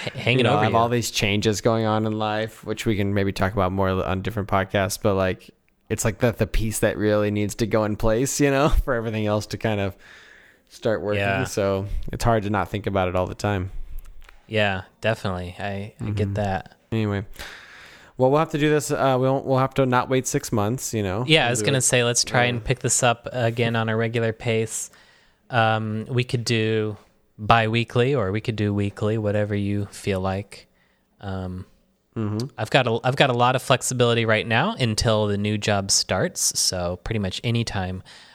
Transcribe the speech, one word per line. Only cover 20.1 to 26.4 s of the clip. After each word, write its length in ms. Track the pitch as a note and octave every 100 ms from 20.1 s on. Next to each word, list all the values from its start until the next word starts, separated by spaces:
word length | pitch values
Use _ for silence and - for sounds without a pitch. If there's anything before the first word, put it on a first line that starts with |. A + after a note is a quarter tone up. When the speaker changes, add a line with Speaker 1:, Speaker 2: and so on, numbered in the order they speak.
Speaker 2:
wait 160 | C3 B2+
six 260 | C#3+ -
months, 400 | A2+ G2+ C3+ -
you 100 | A2+
know. 220 | G2 G2 B2+
Speaker 1:
Yeah, 180 | D#3
I 0 | A#2+
Speaker 2:
We'll 40 |
Speaker 1:
was 60 | A#2+
Speaker 2:
do 40 | G#2+
Speaker 1:
gonna 120 | C3+
Speaker 2:
it. 20 |
Speaker 1:
say, 220 | - B2+
let's 180 | A#2+ A#2+
try 220 | - B2+
and 140 | B2 A#2+
Speaker 2:
Yeah. 60 | A2
Speaker 1:
pick 140 | B2+
this 220 | B2 -
up 260 | B2 A2+ -
again 440 | B2 A#2 A#2 A#2 A#2
on 120 | A2
a 80 | A2
regular 380 | A2+ A#2 A2+
pace. 560 | G#2+ B2 A2+ A2+ - - - _ _ _ _ -
Um, 560 | B2 A2+ A2 A2 G#2+ A2
we 160 | B2+
could 220 | B2 B2